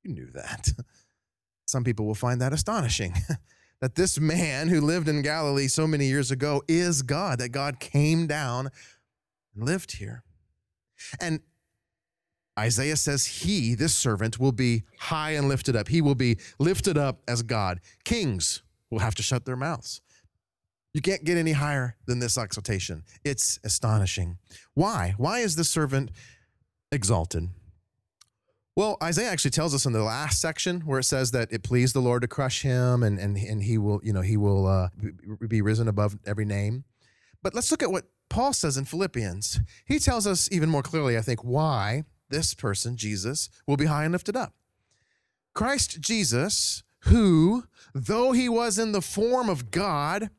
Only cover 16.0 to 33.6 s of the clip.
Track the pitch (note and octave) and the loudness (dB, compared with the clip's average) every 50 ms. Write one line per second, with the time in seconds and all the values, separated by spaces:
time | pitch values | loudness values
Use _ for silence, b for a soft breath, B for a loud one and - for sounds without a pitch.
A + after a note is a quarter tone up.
16 | D#3 C#3+ C#3+ A#2 B2+ A#2+ A2+ B B B B B C3+ E3+ F#3+ - - G3 E3 D3 | 4 4 2 2 2 2 2 B B B B B 2 2 2 2 0 2 2 2
17 | C#3+ C3+ - - _ - A#2+ A#2 A#2 A2 A#2+ A2 G2+ F#2 F2 F2+ b b b b | 0 0 -2 -6 _ -4 -4 -4 -2 -2 -2 0 0 -2 -2 -6 b b b b
18 | b - A#3 A#3 G3 C3+ G2+ F2 - - - - _ _ _ _ _ _ A2+ G#2+ | b -2 -2 0 0 -2 -2 -2 -2 -4 -4 -6 _ _ _ _ _ _ -4 -2
19 | F#2+ A2+ G#2+ - G#2+ - C3 A#2+ - B2+ B2+ B2 C3+ D#3+ D#3+ B2 - - - - | 0 0 0 -2 -2 -2 -2 -2 -2 -4 -6 -6 -4 -6 -6 -6 -10 -12 -14 -14
20 | b b b b b _ _ _ _ _ _ _ _ _ _ _ _ _ - D3+ | b b b b b _ _ _ _ _ _ _ _ _ _ _ _ _ -6 -2
21 | C#3 F#3+ F#3+ - D#3 D#3+ F3+ E3+ D#3+ D#3+ D#3 C#3 D3 D3 C#3+ C3+ B2+ B2 A2+ _ | 0 0 -2 0 0 0 2 2 2 2 2 2 0 0 0 0 -2 -4 -6 _
22 | - - B2 B2 B2 A#2 - B2+ A2+ G2 - G#2+ F#2+ - G#2+ F#2 - - F2 D#2 | -6 -4 -2 -2 0 -2 -2 -2 -2 -6 -8 -10 -4 -4 -4 -4 -4 -6 -8 -10
23 | D#2+ B B B B D3 C#3 - - - - - - G#2+ - - - A2 A2 G#2+ | -12 B B B B -4 -2 0 -2 -2 -2 -4 -4 -4 -4 0 2 2 4 4
24 | G2 F#2 - - F2+ F2 F2 - _ B B B B B B C3+ F3 G#3 A3+ C#3 | 2 2 0 -2 -4 -4 -6 -12 _ B B B B B B 0 0 2 2 0
25 | F2+ F2+ G2+ G2+ B2 E3+ G#3+ B3 A#3 G3+ D#3 D#3+ E3 - - E3 D3+ C3+ C3+ C3+ | 0 -2 0 0 0 0 0 0 0 0 0 0 0 0 0 0 0 0 0 -2
26 | C3+ A2 F#2 B B B B B B B B B B _ _ _ _ _ - C3+ | -2 -2 -10 B B B B B B B B B B _ _ _ _ _ -4 -2
27 | G2+ F#2+ A2+ F2 D#2+ - - E2 E2 F2+ F2+ - - - - _ _ _ _ _ | 2 2 2 2 2 -2 -4 -4 -6 -6 -10 -14 -20 -20 -20 _ _ _ _ _
28 | _ _ _ _ - _ _ _ _ _ _ _ _ _ _ F3+ G#3 G#3+ G3+ - | _ _ _ _ -20 _ _ _ _ _ _ _ _ _ _ 0 2 2 0 -2
29 | D#3+ E3 E3 F#3 A#3 A#3+ F#3 D3+ - C#3+ - - D#3 E3+ C#3 C3+ - C#3 A2+ A2 | -2 0 0 0 0 0 0 0 0 0 2 2 0 2 0 0 0 2 2 2
30 | G#2+ A2 A2 C3 D3+ C#3+ - - - D#3+ D3+ - - F#3 F3 F3+ D#3+ D#3 C3+ C3+ | 0 0 -2 -2 -2 -2 0 0 0 -2 -2 -2 -2 -2 -2 -2 -2 -2 -2 0
31 | B2+ - D3 C3 C3 A#2+ A#2 B2+ A2+ - A2+ G#2+ - - B2 B2 B2 B2+ - C3 | 0 0 0 0 0 0 0 -2 -4 -2 -4 -6 -2 2 4 4 4 4 2 2
32 | B2 B2 B2 B2 A#2+ A#2 - - C3+ B2+ - - - C#3 B2 B2 B2 B2+ B2 B2 | 2 2 2 0 -2 -2 -2 -2 -2 -2 -2 -2 -2 0 2 2 2 2 4 4
33 | A#2+ G#2 G2+ F#2+ G2 G2+ G2+ G2 G2+ G#2+ A2 G#2+ | 4 2 2 0 -2 -2 -2 -2 -4 -4 -2 -2